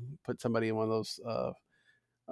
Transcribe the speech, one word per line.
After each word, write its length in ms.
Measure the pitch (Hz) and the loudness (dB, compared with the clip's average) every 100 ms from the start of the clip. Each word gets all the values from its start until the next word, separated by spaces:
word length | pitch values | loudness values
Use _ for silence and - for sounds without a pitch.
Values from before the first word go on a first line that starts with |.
| 123 151 | -6 -8
put 160 | - - | -6 -2
somebody 280 | 123 113 113 | 0 2 2
in 60 | 110 | 2
one 80 | |
of 60 | 110 | 2
those, 300 | 113 104 - 117 | 2 0 -4 -4
uh, 240 | 113 64 - _ _ _ _ _ _ - | -2 -2 -4 _ _ _ _ _ _ -12